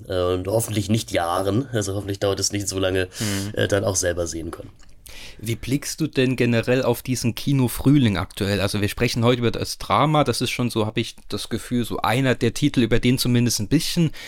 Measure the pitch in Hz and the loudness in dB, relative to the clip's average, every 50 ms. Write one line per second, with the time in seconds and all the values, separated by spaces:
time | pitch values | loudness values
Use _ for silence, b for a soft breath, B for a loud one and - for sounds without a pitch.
0 | - - 92 90 90 90 92 92 90 92 101 113 113 - 107 110 98 90 110 113 | -8 -6 -2 -2 0 0 0 -2 -2 0 0 0 0 0 -2 -2 0 0 0 0
1 | - - 95 92 85 82 87 92 98 98 98 117 139 - 117 110 101 98 95 104 | 0 -2 -2 -2 -2 0 -2 -2 -2 0 0 -2 -2 -2 -4 -4 -4 -2 -4 -6
2 | 95 98 101 95 - 101 98 95 95 - - 101 101 90 95 95 95 92 92 95 | -6 -6 -4 -2 0 0 0 0 -2 -4 -2 -4 -4 -4 -2 -2 0 0 0 0
3 | 92 90 - - 113 104 101 98 95 104 107 - 110 98 101 98 104 104 95 - | -2 -2 -4 -6 -4 -2 -2 -4 -4 -4 -2 -2 0 2 2 0 0 0 -2 0
4 | 90 87 87 87 87 82 82 82 80 85 82 - - - - - - - - - | 0 0 0 -2 -4 -4 -6 -8 -8 -10 -10 -12 -14 -18 -18 -20 -20 -20 -20 -20
5 | - B B B B B B B - 110 117 113 - - 131 147 - - - - | -20 B B B B B B B -6 -6 -6 -4 -4 -2 -2 -2 -2 -4 -6 -4
6 | 160 139 - - 131 127 131 120 127 117 120 113 110 - 123 135 127 120 120 - | -4 -2 0 2 2 2 2 2 2 2 2 2 2 2 2 2 2 0 0 -2
7 | - - 127 117 - 120 110 - - 143 143 135 127 117 - - - 131 143 147 | -2 -4 -4 -2 0 -2 -2 -2 -2 0 2 2 2 0 0 2 4 6 6 6
8 | 127 110 101 82 90 - - - 104 95 101 95 92 101 - 107 98 101 - - | 6 4 2 0 -2 -4 -4 -4 -2 0 0 2 0 0 0 0 -2 -2 0 0
9 | 120 - - 123 117 120 127 123 120 113 104 - - - - - - - 95 107 | 0 0 0 2 2 2 2 4 2 0 0 0 -4 -6 -6 -8 -2 0 2 4
10 | 143 151 156 151 143 131 113 - 131 123 - - 123 120 - 113 107 107 - 123 | 4 4 4 2 2 2 2 0 0 -2 -2 -2 -2 -2 0 0 -2 0 0 -4
11 | 113 - - - - - - 104 - - 117 110 - - 123 120 117 107 - - | -4 -4 -6 -14 -12 -8 -8 -8 -6 -6 -6 -6 -4 -2 -2 -2 -2 -2 -4 -2
12 | - - 110 127 135 131 117 - - 117 - - 147 147 - - 117 107 123 113 | 0 0 2 2 2 2 2 2 2 0 0 2 0 2 4 4 2 4 4 4
13 | - 123 127 127 - 127 123 120 120 117 - - 107 104 143 151 - - - 175 | 4 4 2 2 2 2 4 4 4 2 2 0 0 2 2 2 2 2 0 2
14 | 165 151 B B B | 2 2 B B B